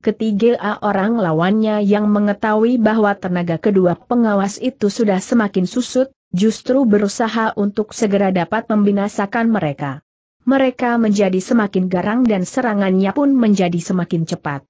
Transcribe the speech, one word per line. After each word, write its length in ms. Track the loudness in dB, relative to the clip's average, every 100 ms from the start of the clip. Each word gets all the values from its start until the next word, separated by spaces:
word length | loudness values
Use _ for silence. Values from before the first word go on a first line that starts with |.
| -4
Ketiga 720 | -2 -2 2 2 0 -4 -4 -2
orang 320 | -2 0 0
lawannya 640 | 0 0 0 0 0 0
yang 320 | 0 2 2
mengetahui 640 | 0 0 -2 0 2 2 2
bahwa 400 | 2 2 0 0
tenaga 400 | -4 -4 -2 -2
kedua 400 | 0 2 2 0
pengawas 640 | _ 0 2 0 -2 -4
itu 320 | -6 -2 -4
sudah 240 | 0 0 0
semakin 480 | 0 0 0 -2 -2
susut, 480 | -4 -2 -2 -2 _ _
justru 560 | 0 0 0 0 2 4
berusaha 720 | 2 0 -2 -2 0 -2 -2
untuk 320 | -4 -2 -6 -4
segera 320 | 0 2 2
dapat 400 | 0 -2 -4 0
membinasakan 800 | 2 2 2 -2 -4 -4 -2 0
mereka. 560 | 0 -2 -4 -8 -8 _ _ _ _ 0
Mereka 560 | 2 0 0 -2 0
menjadi 400 | 2 2 2 0
semakin 480 | 0 0 0 -2 -2
garang 320 | -2 -2 0
dan 240 | 0 0 -2
serangannya 640 | -4 -2 0 0 2 0
pun 240 | 2 2
menjadi 480 | 4 4 2 2 -2
semakin 480 | -2 -4 -2 -2 -4
cepat. 320 | -6 -8 -10